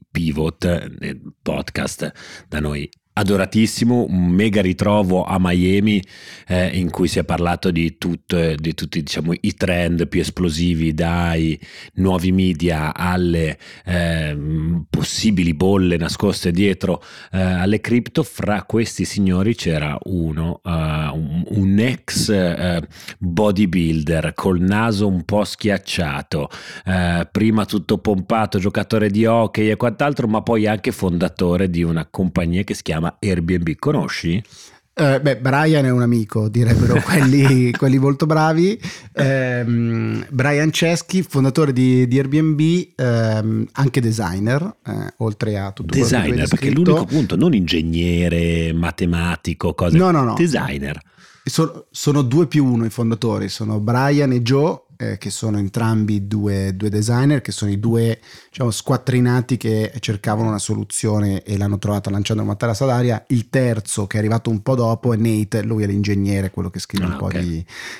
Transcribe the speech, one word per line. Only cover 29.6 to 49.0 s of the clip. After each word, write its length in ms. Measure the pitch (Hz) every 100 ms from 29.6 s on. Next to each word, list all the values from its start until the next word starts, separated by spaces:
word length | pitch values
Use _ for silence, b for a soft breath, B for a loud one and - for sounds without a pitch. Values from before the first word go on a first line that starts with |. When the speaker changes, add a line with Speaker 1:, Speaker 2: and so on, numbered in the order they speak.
| 107
Speaker 1:
e 40 | 104
quant'altro, 520 | 120 101 143 139 113
ma 160 | 110
poi 240 | - 113 107
anche 240 | 107 127
fondatore 800 | - 92 87 90 - 87 90 95
di 100 | 85
una 240 | 82 82 78
compagnia 580 | - 92 92 85 90
che 120 | 98 101
si 80 |
chiama 220 | - 80 82 -
Airbnb. 520 | 98 87 85 87 82 76
Conosci? 680 | 143 147 76 - 82 95 - B B B _
Speaker 2:
Eh, 280 | - 143 135
beh, 160 | 147 120
Brian 480 | 131 135 160 151 131
è 40 |
un 120 | 123
amico, 480 | 120 117 104 110 107
direbbero 500 | 117 117 117 117 120
Speaker 1:
<laughs> 80 | -
Speaker 2:
quelli, 640 | 143 131 139 139 127 123
quelli 260 | 120 135 131
molto 260 | 139 135 156
bravi. 520 | 156 156 160 185 226 185 B B
Ehm, 1120 | - 135 135 127 123 117 117 117 113 110 110 -
Brian 400 | 131 139 147 156
Chesky, 500 | - 165 170 - 185
fondatore 500 | - 135 135 160 147
di, 340 | 127 127 127 127
di 140 | 131
Airbnb, 400 | 135 151 156 147 156 180 - -
ehm, 680 | 127 117 110 110 110 110 -
anche 300 | - 139 135
designer, 760 | 113 110 90 92 110 143 190 - -
eh, 280 | 104 98 -
oltre 380 | 113 104 110 101
a 140 | 98
tutto 220 | - 80
quello 100 | 139
che 60 | 117
tu 60 | 123
hai 60 |
Speaker 1:
Designer, 260 | 76 - -
perché 160 | - 139
Speaker 2:
descritto. 260 | 143 175
Speaker 1:
l'unico 140 | 156 -
punto, 300 | 147 98 92
non 160 | 170
ingegnere, 1200 | 113 82 87 82 82 87 85 87 85 85 82 82
matematico, 1000 | 82 82 -